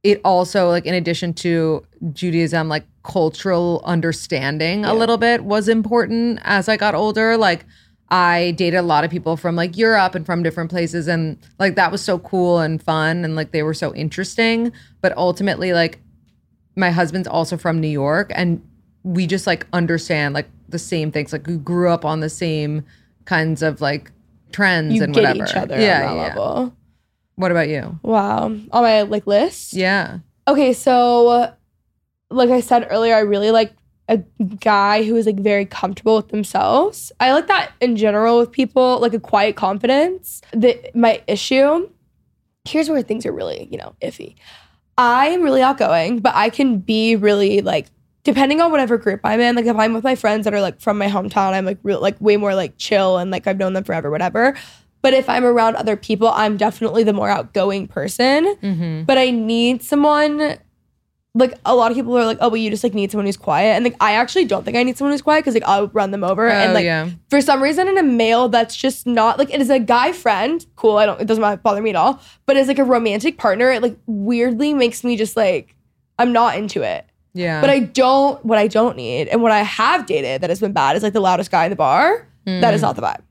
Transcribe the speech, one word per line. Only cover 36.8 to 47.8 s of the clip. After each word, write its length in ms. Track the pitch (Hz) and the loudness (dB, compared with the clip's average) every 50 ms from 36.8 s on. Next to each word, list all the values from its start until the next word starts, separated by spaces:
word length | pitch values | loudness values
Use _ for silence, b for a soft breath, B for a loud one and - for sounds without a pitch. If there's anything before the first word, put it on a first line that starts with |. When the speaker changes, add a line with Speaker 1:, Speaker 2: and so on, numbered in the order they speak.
| 349 415 440 - - - - _ | 2 0 -4 -8 -18 -18 -4 _
Speaker 2:
I 140 | 240 254 269 | 2 2 2
like 140 | 311 339 | 2 2
that 240 | 330 403 359 - - - _ | 0 0 0 0 -4 -4 _
in 140 | 247 254 233 | -2 0 0
general 440 | 208 220 214 208 208 220 233 240 240 | 2 2 2 2 2 2 4 4 2
with 120 | 240 233 | 2 0
people, 480 | - - 262 214 _ 262 254 254 254 247 | 0 -2 -4 0 _ 2 2 4 2 2
like, 140 | 240 233 214 | 0 0 -2
a 60 | 226 | -4
quiet 360 | - - - 202 208 214 208 | -4 0 0 2 2 2 0
confidence. 840 | - 208 190 202 202 - 240 262 277 311 359 370 381 - - - - _ _ - | -2 -2 -2 -2 -2 0 2 2 2 2 0 -2 -8 -12 -16 -18 -18 _ _ -2
The, 260 | 226 214 247 240 240 - - - | 2 2 2 2 2 -8 -6 0
my 260 | 233 240 226 214 - - | 2 4 4 2 0 -2
issue, 600 | - 208 196 - - 262 262 269 285 311 339 370 - _ _ _ _ _ _ _ _ _ _ _ _ _ _ _ | -4 -4 -4 -2 0 2 4 4 4 2 0 -2 -6 _ _ _ _ _ _ _ _ _ _ _ _ _ _ _
here's 240 | - - 311 320 302 | -4 -2 -2 0 0
where 120 | 320 277 | 0 -2
things 240 | 226 - 214 226 220 | -2 -2 -6 -6 -6
are 60 | - | -8
really, 360 | - - 95 85 69 - - - | -8 -6 -8 -8 -8 -10 -12 -14
you 60 | - | -14
know, 160 | - 50 - - _ | -14 -14 -18 -14 _
iffy. 340 | - - - - - - _ b b b b b b b b b b _ _ | -12 -12 -10 -14 -20 -20 _ b b b b b b b b b b _ _
I 340 | - 247 240 240 254 277 302 | 2 4 4 4 4 2 2
am 120 | 349 359 | 2 2
really 220 | 339 285 262 262 254 | 2 2 4 4 4
outgoing, 560 | 262 269 - 220 - 160 170 160 185 247 233 | 2 2 2 0 2 2 2 0 0 -2 0
but 160 | 196 240 - | 0 0 2
I 160 | - 208 233 | 2 0 0
can 260 | 226 - 277 262 233 | 0 0 0 2 0
be 380 | 196 185 - 220 220 220 226 226 | -2 0 0 0 2 2 2 2
really, 460 | 208 202 208 208 202 202 196 208 202 | 4 4 2 4 4 2 2 2 0
like, 260 | 196 190 185 151 | 0 0 -2 -2